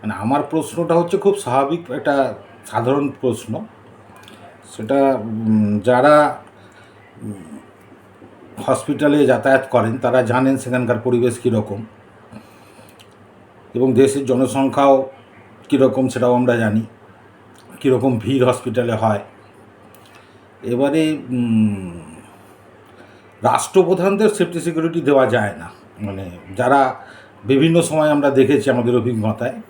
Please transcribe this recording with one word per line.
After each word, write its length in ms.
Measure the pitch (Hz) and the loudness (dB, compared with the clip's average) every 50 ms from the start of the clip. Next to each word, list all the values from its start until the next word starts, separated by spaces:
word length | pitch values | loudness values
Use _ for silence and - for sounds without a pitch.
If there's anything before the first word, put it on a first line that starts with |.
মানে 120 | 101 104 104 | -8 -8 -8
আমার 300 | 95 104 113 135 147 147 | -6 -4 -2 -2 -2 -2
প্রশ্নটা 500 | - - 160 143 - - 165 170 151 165 | -2 -4 -4 -4 -4 -6 -6 -2 0 2
হচ্ছে 240 | 170 170 170 - 196 | 0 2 0 -2 0
খুব 200 | 196 196 196 - | 0 0 0 0
স্বাভাবিক 540 | - 123 123 135 139 139 165 170 170 - | -4 -2 0 0 0 0 -2 -6 -6 -8
একটা 420 | 123 143 - 151 143 139 135 120 107 - - - - - - | -10 -6 -2 -2 0 0 0 -2 -4 -10 -16 -20 -20 -20 -20
সাধারণ 460 | - - 113 117 123 135 143 143 139 - - | -8 -6 -4 -2 0 0 0 -2 -4 -6 -4
প্রশ্ন। 440 | - 127 117 113 - - 110 160 220 - - - - - - - - - - - - - - - - - - - - - - - | -4 -4 -4 -4 -6 -8 -8 -8 -8 -12 -18 -20 -20 -20 -20 -20 -20 -20 -20 -20 -20 -20 -20 -20 -20 -20 -20 -20 -20 -20 -14 -12
সেটা, 420 | 110 110 139 139 139 139 135 117 104 | -4 -2 2 2 4 2 2 0 -4
উম, 560 | 113 110 110 113 110 110 107 107 104 104 104 | -6 -6 -4 0 2 2 2 2 2 0 0
যারা, 640 | - 120 123 123 127 147 151 151 147 143 147 - - - - - - - - - - - - - - - - 120 | 2 2 2 4 6 6 6 6 6 4 0 -6 -14 -20 -20 -20 -20 -20 -20 -20 -20 -20 -20 -20 -20 -20 -20 -16
উম, 120 | 117 107 101 95 87 78 73 65 - - - - - - - - - - - - - - - - - - - - - | -14 -14 -14 -14 -16 -18 -20 -20 -20 -20 -20 -20 -20 -20 -20 -20 -20 -20 -20 -20 -20 -20 -20 -20 -20 -20 -18 -10 -4
হসপিটালে 600 | - 131 - - - 143 - 147 147 143 151 147 | -4 -4 -4 -2 -6 -6 -2 0 0 2 4 4
যাতায়াত 420 | 123 123 113 - 135 135 135 - - | 4 2 2 2 2 2 2 0 0
করেন 260 | - 120 107 110 117 131 | 0 0 0 0 -4 -2
তারা 260 | - 123 120 127 123 | -2 0 2 2 0
জানেন 340 | 110 117 127 131 135 135 127 | 2 0 0 2 0 0 -2
সেখানকার 420 | - 127 123 127 123 110 123 107 | -4 -4 -4 -4 -2 -2 -2 -2
পরিবেশ 400 | - 127 123 120 117 123 117 - | 0 0 0 2 0 0 -2 -2
কীরকম 460 | - 127 110 110 107 - 98 101 107 - - - - - - - - - - 110 - - - - - - - - - - - - - - _ - - - - - - _ _ - - - - | -2 -2 0 0 -2 -4 -8 -12 -12 -16 -18 -20 -20 -20 -20 -20 -20 -20 -20 -20 -20 -20 -20 -20 -20 -20 -20 -20 -20 -20 -20 -20 -20 -20 _ -20 -20 -20 -20 -20 -20 _ _ -20 -20 -10 -2
এবং 200 | 120 127 131 123 | 0 0 2 4
দেশের 320 | 110 135 135 135 143 135 | 4 4 4 4 0 -2
জনসংখ্যাও 840 | 120 127 123 131 123 - 139 135 131 110 139 139 139 135 135 135 - - - - - - - - - - - - - | -2 0 0 0 0 0 0 -2 0 2 2 4 4 4 4 2 -2 -10 -20 -20 -20 -20 -20 -20 -20 -20 -20 -6 -2
কীরকম 400 | 147 131 131 127 110 127 131 123 | 2 2 4 2 2 0 -2 -2
সেটাও 240 | - 127 117 123 123 | -2 0 0 2 2
আমরা 220 | 123 123 123 120 | 2 2 2 2
জানি, 260 | 117 113 107 104 110 113 - - - - - - - - - - - - - - - - - - - | 2 0 0 0 -2 -4 -4 -14 -20 -20 -20 -20 -20 -20 -20 -20 -20 -20 -20 -20 -20 -20 -20 -20 -4
কীরকম 400 | - 139 127 120 123 135 123 110 | 0 0 2 2 2 0 -2 -2
ভিড় 260 | 101 107 135 135 123 | -4 -2 0 2 2
হসপিটালে 480 | 123 120 - - 123 107 123 120 117 110 | 2 2 0 -4 -6 -4 -2 -2 -2 -2
হয়। 260 | 104 - 110 107 101 - - - - - - - - - - - - - - - - - - - - - - - - - - - - - | -2 0 0 -2 -2 -6 -12 -20 -20 -20 -20 -20 -20 -20 -20 -20 -20 -20 -20 -20 -20 -20 -20 -20 -20 -20 -20 -20 -20 -20 -20 -20 -14 -8
এবারে, 540 | 113 120 120 139 143 143 160 160 156 156 139 - 123 | -6 -2 0 0 0 2 0 0 0 -2 -4 -6 -6
উম, 680 | 127 123 120 117 113 110 110 107 101 98 95 87 85 87 80 78 78 76 - - - - - - - - - - - - - - - - - - - - - - - - 104 | -4 -2 0 0 2 2 2 2 0 -4 -8 -12 -12 -14 -18 -18 -20 -20 -20 -20 -20 -20 -20 -20 -20 -20 -20 -20 -20 -20 -20 -20 -20 -20 -20 -20 -20 -20 -20 -20 -20 -2 -2
রাষ্ট্রপ্রধানদের 840 | 120 120 - - - - 190 180 165 185 175 170 196 202 - 220 214 | 0 0 0 -2 0 2 2 4 4 2 0 0 0 0 2 0 0
সেফটি 300 | 208 - - - - 170 | 0 0 -4 -4 -4 -6
সিকিউরিটি 420 | 139 170 160 160 160 165 165 170 | -6 -4 -4 -2 -4 -2 -4 -2
দেওয়া 240 | 143 135 143 139 131 | 0 2 4 4 4
যায় 320 | 113 113 120 107 101 - - | 2 2 -2 -2 -4 -6 -10
না। 140 | 82 85 - - - - - - | -16 -18 -20 -20 -20 -20 -16 -12
মানে 320 | 107 98 98 95 98 90 87 87 - - 92 107 | -10 -10 -8 -10 -12 -12 -14 -18 -18 -16 -8 -4
যারা 380 | 123 127 139 139 135 131 131 - - - - - - - - - - | 0 2 4 4 2 2 -2 -8 -16 -20 -20 -20 -20 -20 -20 -18 -2
বিভিন্ন 380 | 101 135 135 147 165 165 170 | 0 2 2 4 4 4 2
সময় 280 | - - 156 156 151 151 | 2 2 0 0 2 2
আমরা 200 | 151 147 143 143 | 2 2 2 2
দেখেছি 400 | 127 127 131 120 143 139 - 143 | 4 4 4 4 2 0 2 0
আমাদের 260 | 123 123 117 120 120 | 0 0 0 0 0
অভিজ্ঞতায় 680 | 123 107 123 123 110 104 107 104 - 120 127 - 226 220 - | 0 0 -2 -4 -2 -2 -4 -4 -4 -6 -8 -8 -10 -16 -20